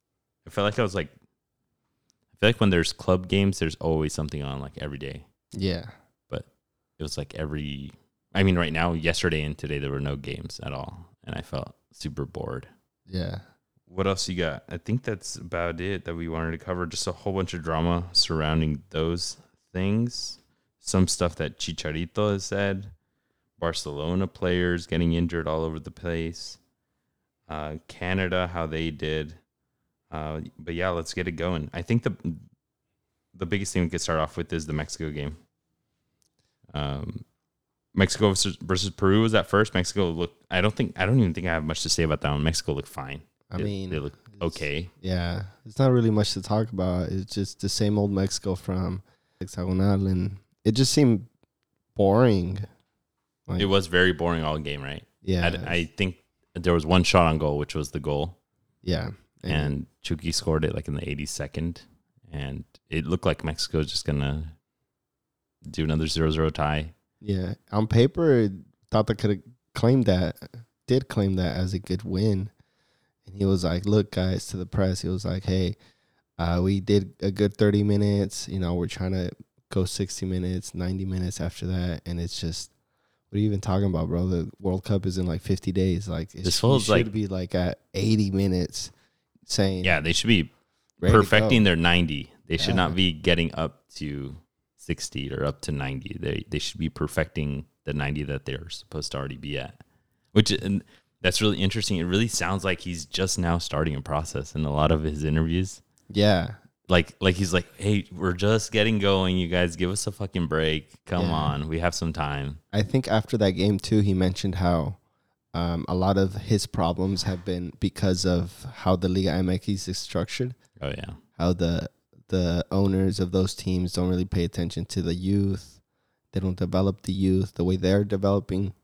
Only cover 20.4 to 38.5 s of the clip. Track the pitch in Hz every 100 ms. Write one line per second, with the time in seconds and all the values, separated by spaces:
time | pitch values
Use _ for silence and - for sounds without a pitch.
20.4 | _ _ _ _ - 95 90 - 87 -
21.4 | 78 - - 80 78 80 87 - 104 98
22.4 | 98 98 101 95 101 - _ _ _ _
23.4 | _ _ 85 82 76 71 78 92 95 -
24.4 | 90 90 90 87 82 85 85 85 85 85
25.4 | 80 78 80 78 71 - 87 82 82 85
26.4 | - - _ _ _ _ _ _ _ _
27.4 | - 78 76 78 - - 90 95 92 90
28.4 | 90 85 80 80 82 73 80 78 76 80
29.4 | _ _ _ _ _ _ _ 78 76 78
30.4 | 76 - 78 85 92 85 80 - 90 78
31.4 | 87 85 73 - 92 117 123 - - 76
32.4 | - _ _ _ _ _ _ _ _ -
33.4 | 87 98 98 92 82 92 - 80 78 -
34.4 | 80 82 76 76 76 - 80 73 73 78
35.4 | _ _ _ _ _ _ _ _ _ _
36.4 | _ _ _ 73 71 69 - 107 - _
37.4 | _ _ _ _ _ 95 95 - 104 95
38.4 | 98